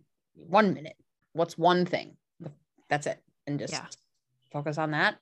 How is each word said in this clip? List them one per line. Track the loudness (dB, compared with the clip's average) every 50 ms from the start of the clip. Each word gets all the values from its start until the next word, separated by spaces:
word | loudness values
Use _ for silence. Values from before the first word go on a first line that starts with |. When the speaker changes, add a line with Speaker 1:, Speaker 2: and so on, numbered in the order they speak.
| _ _ _ _ _ _ _
Speaker 1:
one | -20 -8 2 4 4 4 4 2
minute. | -2 -6 -14 -16 _ _ _ _ _ _ _ -2
What's | -2 -2 -2 -2
one | 2 4 4 6 4 2
thing? | 2 0 -4 -4 -6 -16 _ _ _ _ -14 -14 -14 -14 _ _ _ _ _ _ -4
That's | -2 -2 -2
it. | -4 -6 -8 _ _ _ _ -8
And | -6 -6 -4
just | -4 -6 -8
Speaker 2:
Yeah. | -8 -8 -10 -18 _ _ _ _ _ _ _ _ _ _ _ -8
Speaker 1:
focus | -6 -4 -4 -2 -2
on | -2 0 2
that | 2 2 2 0 -2